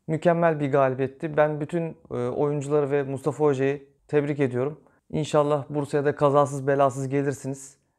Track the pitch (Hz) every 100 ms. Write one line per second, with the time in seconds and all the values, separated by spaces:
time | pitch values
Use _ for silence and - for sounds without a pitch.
0 | - 156 175 170 170 151 143 139 131 131
1 | 131 135 165 147 151 151 147 175 165 -
2 | - 123 123 - 147 147 139 151 139 143
3 | 135 131 156 143 151 131 135 139 - _
4 | _ 147 143 147 135 143 139 151 _ _
5 | - 151 143 151 147 147 - 147 139 147
6 | 143 139 147 143 139 139 135 139 139 131
7 | 135 143 143 131 131 135 - - _